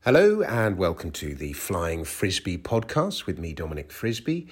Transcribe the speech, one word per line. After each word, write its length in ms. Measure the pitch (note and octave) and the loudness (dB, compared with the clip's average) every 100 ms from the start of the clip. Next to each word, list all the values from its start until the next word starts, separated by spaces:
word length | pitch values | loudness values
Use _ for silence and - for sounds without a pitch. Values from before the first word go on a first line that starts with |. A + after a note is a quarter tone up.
| - | 6
Hello 340 | C#3 G3+ G#3+ | 8 8 6
and 380 | G3 A#2 A2 F#2 | 2 2 2 2
welcome 320 | F2+ E2 E2+ | 0 0 -6
to 240 | D#2 D2+ | -6 -8
the 180 | C#2+ D2 | -6 -8
Flying 500 | D2 - F#2 E2+ E2 | -8 -4 -2 -2 -2
Frisbee 540 | D#2+ - G2+ F#2 - F2 | -6 -2 -2 0 -2 -4
podcast 680 | - A2+ A2+ D3+ F#3 G3 - | 0 0 2 0 0 -2 -6
with 140 | F2 | -6
me, 120 | E2+ | -6
Dominic 380 | D#2 D#2+ D2+ D2 | -6 -6 -6 -10
Frisby. 560 | - A2+ A2+ - E3 E3+ | -4 -4 -2 -2 -2 -4